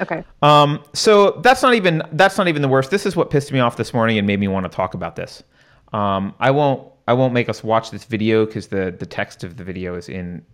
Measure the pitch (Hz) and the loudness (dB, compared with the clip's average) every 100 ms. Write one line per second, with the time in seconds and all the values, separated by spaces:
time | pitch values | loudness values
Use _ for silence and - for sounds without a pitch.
0 | 185 165 - _ 147 147 147 156 - - | -8 -8 -10 _ 4 6 4 0 -8 -2
1 | 220 208 202 - 226 254 262 240 185 160 | 4 6 4 4 2 4 4 2 2 0
2 | - 156 190 285 180 147 139 135 131 196 | -4 2 2 4 0 0 2 2 2 -2
3 | 202 180 143 147 135 135 120 - 113 123 | -2 -2 0 0 0 0 0 -2 -4 0
4 | 113 110 101 101 101 95 92 - 92 92 | 0 2 0 0 0 -2 -6 -4 -6 -6
5 | 85 87 87 - _ _ _ _ _ 107 | -10 -10 -14 -14 _ _ _ _ _ -4
6 | 104 98 98 - 120 139 147 131 - _ | -2 -2 -4 -2 0 2 0 -2 -8 _
7 | - 123 127 120 117 113 110 113 - 101 | -2 0 2 0 -4 -6 0 -2 -2 -14
8 | - 113 107 110 110 110 - 98 92 90 | -8 -2 2 2 0 -4 -6 -4 -4 -6
9 | - - 104 - 92 87 90 90 90 90 | -10 -8 -10 -10 -16 -14 -12 -10 -8 -10
10 | - 92 90 87 - | -10 -12 -10 -12 -16